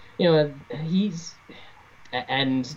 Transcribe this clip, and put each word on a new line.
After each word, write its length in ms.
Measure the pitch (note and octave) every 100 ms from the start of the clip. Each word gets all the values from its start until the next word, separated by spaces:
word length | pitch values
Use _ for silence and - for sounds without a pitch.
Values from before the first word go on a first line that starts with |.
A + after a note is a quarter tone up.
| - -
you 120 | F3
know, 240 | D#3+ D3 C#3 - C3
he's, 500 | D#3+ F#3 G#3 E3 - - - - - - - - -
a-, 180 | B2+ B2
and, 420 | C3 C3+ C3 B2